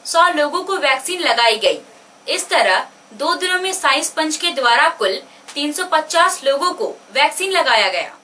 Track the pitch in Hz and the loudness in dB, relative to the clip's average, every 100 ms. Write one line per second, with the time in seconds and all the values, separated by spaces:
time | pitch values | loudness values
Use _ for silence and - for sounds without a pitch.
0 | - 330 359 302 294 359 381 370 277 269 | -2 4 4 4 0 -2 -4 -2 0 0
1 | - 349 285 226 233 214 185 147 - - | -2 -2 0 2 2 2 0 -2 -8 -20
2 | - - - 349 - 311 202 - - - | -20 -16 -6 -6 -2 0 2 0 -2 -14
3 | - 208 302 339 370 370 370 370 311 277 | -20 -6 -4 -2 -2 -2 -2 -2 0 0
4 | 330 - 311 302 349 277 240 247 302 - | -2 -2 -4 -2 -4 0 2 4 2 2
5 | 196 185 - - - 285 294 294 370 311 | -2 -2 -8 -20 -12 -6 -4 -4 -2 -2
6 | 311 339 359 - 269 277 349 - - - | 2 2 2 2 0 0 0 -2 -6 -8
7 | - 233 294 - 381 359 269 226 190 180 | -6 0 0 0 -2 0 2 2 2 -2
8 | - - | -8 -14